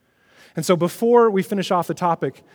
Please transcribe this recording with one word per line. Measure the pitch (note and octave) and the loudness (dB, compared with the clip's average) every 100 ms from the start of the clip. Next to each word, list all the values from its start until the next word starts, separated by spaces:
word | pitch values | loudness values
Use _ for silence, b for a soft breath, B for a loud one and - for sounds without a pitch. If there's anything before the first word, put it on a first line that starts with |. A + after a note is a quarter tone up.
| b b b b b - | b b b b b -6
And | E3 | -2
so | F3 | 0
before | F3 - A#3 A#3+ A#3 | 0 -2 2 4 4
we | G3 | 2
finish | - G3+ - | -2 -4 -2
off | F3+ E3 | -2 -2
the | |
topic | E3 F3+ E3 C#3 - B | -4 -4 -2 -6 -8 B